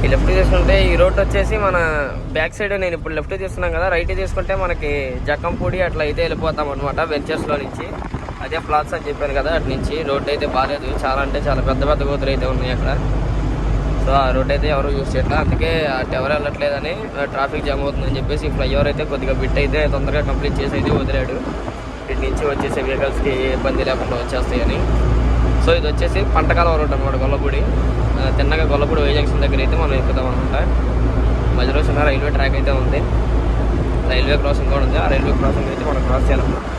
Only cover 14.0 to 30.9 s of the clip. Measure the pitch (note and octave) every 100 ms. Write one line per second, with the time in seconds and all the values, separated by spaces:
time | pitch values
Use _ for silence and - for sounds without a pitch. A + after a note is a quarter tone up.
14 | - C#3 C3 B2+ B2+ C#3+ D3+ C#3 C#3+ D3
15 | C3+ B2+ C3+ D3+ D3+ - D#3+ E3 D3+ C3
16 | C3 C3 C3 D3+ D3 C#3+ D3 C#3 D3 G3
17 | - C#3+ C#3+ B2 C#3 D#3 C#3 C#3 C#3 C#3
18 | C3+ C#3 - C#3+ D3+ C#3+ C3 C#3 C#3+ C#3+
19 | D3+ C#3 C3 C3 B2+ C#3+ C#3+ D3+ D3 C#3+
20 | C3+ D3+ D3 D3+ C#3+ C3+ C#3 C#3 C#3 -
21 | C3+ C3+ C3 C3+ C4 - - - - -
22 | - C3+ C3+ D3 D3 C#3 C#3 D3 C3 C3+
23 | C3+ C3+ C#3+ B2+ C3 B2+ C3+ C3 C3 B2+
24 | A#2+ B2 A#2+ B2+ B2 B2 A#2 D3 - -
25 | - - - - - - D#3+ E3+ D3+ D3+
26 | E3 F#3+ D#3+ E3 D#3 E3+ E3+ D#3 D3+ C3+
27 | C3+ C3 C3+ C#3+ - A#2 - - - -
28 | - - C3+ C3 D3 D#3 D#3+ C#3+ D3 D#3
29 | C#3+ D3 D3 - C#3 C3+ C3+ - C#3+ C3+
30 | B2+ C3 B2+ B2 B2+ C3 - - -